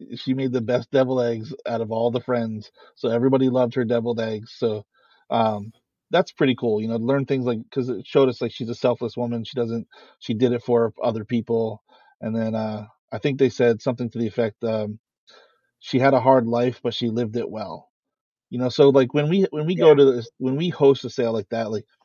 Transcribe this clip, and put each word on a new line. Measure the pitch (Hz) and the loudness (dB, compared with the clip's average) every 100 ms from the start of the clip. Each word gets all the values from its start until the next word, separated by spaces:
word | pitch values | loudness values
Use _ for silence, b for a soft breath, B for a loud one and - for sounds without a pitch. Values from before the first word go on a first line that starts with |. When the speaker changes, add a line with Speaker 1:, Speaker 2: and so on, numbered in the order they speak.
| - 113 | -16 -10
Speaker 1:
She | - | -4
made | 131 131 | -2 -2
the | 123 | -2
best | 110 123 113 | 0 -2 0
deviled | 135 131 131 | 0 2 0
eggs | 120 113 113 - - | -2 -4 -8 -10 -6
out | 113 | -4
of | 110 | -4
all | 113 120 | -2 0
the | 120 | -2
friends. | 123 120 113 107 - b b - | -2 -2 -2 -8 -12 b b -6
So | 117 | -2
everybody | 117 131 131 131 | 2 2 2 2
loved | 127 120 | 2 0
her | 131 | -2
deviled | 117 117 117 117 | -2 -2 -2 -4
eggs. | 110 110 113 - | -4 -6 -10 -4
So, | 117 107 - _ _ _ - | -4 -4 -10 _ _ _ -4
um, | 117 110 104 107 _ _ _ - | 0 0 -2 -10 _ _ _ -2
that's | 170 - | -2 0
pretty | - 139 120 | 0 0 0
cool, | 120 107 | 0 -2
you | 113 | -2
know, | 117 | -4
to | |
learn | 117 139 131 | 0 -2 0
things | 135 123 | -2 -2
like, | 113 - | -4 -6
'cause | 139 127 | -6 -6
it | 107 - | -6 0
showed | 147 131 | 2 2
us, | 117 | 2
like, | 120 | -6
she's | - 113 | -6 -10
a | |
selfless | 110 127 117 117 - | -2 0 0 -4 -6
woman. | 120 117 | -6 -6
She | 110 127 | -6 -6
doesn't, | 117 117 - b b b | -4 -4 -8 b b b
she | - | -6
did | 110 123 | 0 2
it | 120 | 0
for | - 120 113 - | 0 2 2 -2
other | 120 110 | -4 -4
people. | 107 117 110 113 113 110 _ b b b | -4 -4 -2 -2 -2 -6 _ b b b
And | 113 113 | -6 -4
then, | 110 | -2
uh, | 110 110 107 107 _ - | -4 -4 -8 -12 _ -14
I | 117 | -6
think | 147 135 | -4 2
they | 131 | 0
said | - 120 113 | 2 2 2
something | 135 123 120 | -2 -4 -6
to | 117 | -4
the | 113 | -4
effect, | 110 113 - | -2 -4 -2
um, | 113 110 107 107 _ _ _ b b b b _ | -4 -4 -4 -10 _ _ _ b b b b _
she | - 127 | -2 2
had | 135 | 4
a | 131 | 4
hard | 127 131 117 | 6 4 4
life, | 120 123 120 | 0 -2 -2
but | 123 | -6
she | - 120 | -4 -4
lived | 110 113 117 | -2 -4 -4
it | - | -6
well. | 107 95 82 _ _ _ _ _ _ - | -8 -10 -12 _ _ _ _ _ _ -12
You | 123 | -4
know, | 127 | -2
so, | - 139 | 6 6
like, | 135 127 | 8 4
when | 147 147 | 0 0
we, | 196 190 | 2 0
when | 151 151 | -2 -4
we | 185 | 4
go | 165 | 6
Speaker 2:
Yeah. | |
Speaker 1:
to | 143 139 | 8 6
this, | 120 117 - | 4 -6 -6
when | 131 135 | -4 -2
we | 175 | -4
host | - 139 135 | 4 4 4
a | 120 | -2
sale | - 117 | -2 -2
like | 113 - | -2 -4
that, | 113 107 | -6 -4
like, | 107 - _ | -6 -10 _